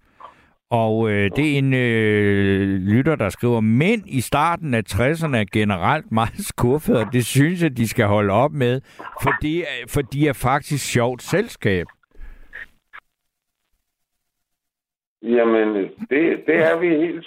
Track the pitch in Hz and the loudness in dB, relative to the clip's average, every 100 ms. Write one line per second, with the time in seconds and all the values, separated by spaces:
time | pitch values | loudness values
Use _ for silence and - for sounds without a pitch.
0 | _ _ - - _ _ _ 117 113 110 | _ _ -20 -20 _ _ _ 0 0 0
1 | 113 104 101 113 151 143 135 131 123 113 | 0 2 0 0 0 2 0 2 2 2
2 | 107 104 104 101 98 98 98 98 95 113 | 2 2 2 2 2 2 0 0 2 2
3 | 151 143 101 - 120 117 110 117 170 233 | 2 0 -2 -2 0 2 2 2 2 0
4 | - 131 - 143 160 170 156 117 101 95 | -2 -6 -2 0 0 -2 -2 -4 -2 -2
5 | 127 165 160 123 101 110 104 92 98 156 | 0 0 -2 -2 -2 0 0 0 0 -2
6 | - 110 113 - 202 - 120 151 - 131 | -2 -2 -2 -4 -10 -2 0 0 0 0
7 | 107 127 113 131 147 185 165 123 113 - | 0 -2 0 2 2 2 -2 0 -2 0
8 | 104 104 101 101 147 147 123 127 - - | 2 2 2 2 0 0 -2 -2 -6 -18
9 | - - 135 - 156 165 151 127 123 147 | -18 -4 -2 -2 -2 -4 -6 -8 -4 -4
10 | 139 139 147 131 123 143 - 143 - 123 | -4 0 0 0 0 0 -2 -6 -2 0
11 | 117 123 - 170 226 - 110 92 82 _ | 0 -2 -2 -2 -2 -4 -2 -2 -4 _
12 | _ - - - - - - _ _ - | _ -18 -18 -18 -20 -20 -20 _ _ -20
13 | - _ _ _ _ _ _ _ _ _ | -20 _ _ _ _ _ _ _ _ _
14 | _ _ _ _ _ _ _ _ _ _ | _ _ _ _ _ _ _ _ _ _
15 | _ _ 113 120 113 110 107 104 90 - | _ _ 0 2 4 2 2 0 -4 -8
16 | 220 135 165 - - 170 160 165 175 151 | -2 0 0 0 0 2 2 2 0 0
17 | 170 165 | -2 -4